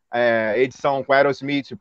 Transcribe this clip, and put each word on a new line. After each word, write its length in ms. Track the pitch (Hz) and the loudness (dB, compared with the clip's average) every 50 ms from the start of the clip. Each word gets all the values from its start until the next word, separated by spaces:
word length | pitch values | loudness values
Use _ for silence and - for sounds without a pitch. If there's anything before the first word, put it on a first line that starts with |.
| _ - - | _ -8 -4
é, 400 | 120 120 117 117 113 110 110 104 123 | 0 0 2 2 0 0 -2 0 0
edição 440 | 135 131 - - - 143 139 135 | 0 -2 -2 -4 -2 -2 -2 -2
com 100 | 127 - | 0 2
Aerosmith, 640 | 135 139 139 143 135 - - 139 143 143 131 - 120 - | 2 4 4 2 0 -4 -6 -6 -6 -6 -6 -8 -14 -10